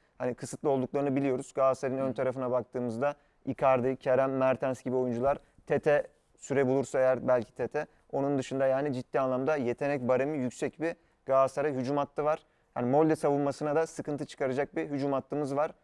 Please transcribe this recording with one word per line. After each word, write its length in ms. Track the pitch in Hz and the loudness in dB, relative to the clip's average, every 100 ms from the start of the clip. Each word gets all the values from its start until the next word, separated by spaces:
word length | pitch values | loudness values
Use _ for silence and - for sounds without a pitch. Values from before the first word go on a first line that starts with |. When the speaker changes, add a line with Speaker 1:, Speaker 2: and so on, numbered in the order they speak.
| _ - | _ -8
Speaker 1:
hani 160 | 127 | -6
kısıtlı 360 | 120 131 - 151 | -6 -10 -4 0
olduklarını 460 | 135 127 143 143 135 | 0 0 -2 0 0
biliyoruz. 360 | 139 131 139 | 0 -2 -4
Galatasaray'ın 460 | - 135 127 139 131 | 0 2 2 -2 -2
Speaker 2:
Hı 40 | |
Speaker 1:
ön 60 | 135 | -4
Speaker 2:
hı. 40 | |
Speaker 1:
tarafına 360 | 127 127 127 127 | -2 -2 -2 -2
baktığımızda 640 | 127 110 127 123 113 139 147 _ _ - | -2 -2 -4 -4 -2 -4 -4 _ _ -8
Icardi, 500 | 131 139 131 123 131 | 0 4 4 2 -2
Kerem, 400 | 143 127 135 135 | 0 2 2 2
Mertens 460 | 131 127 139 127 | 2 2 -2 -4
gibi 140 | - 127 | -2 -2
oyuncular, 420 | 127 117 135 143 _ _ - | 0 0 0 -2 _ _ -2
Tete 400 | 143 - 147 - _ _ _ | 0 4 2 0 _ _ _
süre 280 | - 139 127 | -2 0 2
bulursa 320 | 135 135 139 | 2 0 2
eğer 300 | 131 131 123 | 2 2 2
belki 260 | 127 110 | 0 0
Tete. 320 | - 120 147 151 _ - | -6 -6 -4 -8 _ -6
Onun 260 | 135 139 143 | -2 0 0
dışında 280 | 131 135 135 | -2 0 2
yani 260 | 131 147 | 2 0
ciddi 280 | 127 123 147 | -4 -4 -2
anlamda 360 | 131 127 135 156 | 0 0 0 0
yetenek 520 | 120 - 143 143 123 | 0 -2 -2 -2 2
baremi 300 | 127 135 156 | 2 2 -2
yüksek 420 | 127 - 151 - | -4 -4 -6 -4
bir 160 | 156 - _ _ - | -6 -6 _ _ 0
Galatasaray 460 | 135 135 - 147 | 4 4 2 -2
hücum 240 | 131 127 143 | -2 -2 -2
hattı 280 | 139 - | -2 -2
var. 140 | 151 160 _ _ _ - | -2 -2 _ _ _ -4
Yani 140 | 123 | 2
Molde 260 | 143 160 156 | 4 4 2
savunmasına 600 | 151 143 143 135 151 147 | 2 2 0 -2 -2 0
da 100 | 160 | -2
sıkıntı 400 | - - 147 147 | -4 -8 -6 -8
çıkaracak 500 | - 135 131 139 165 | -4 -2 -2 -2 -4
bir 140 | 160 | -4
hücum 220 | 143 143 | -4 -2
hattımız 440 | 135 - 143 143 139 | -2 -4 -4 -2 -2
var. 140 | 156 - | -2 -4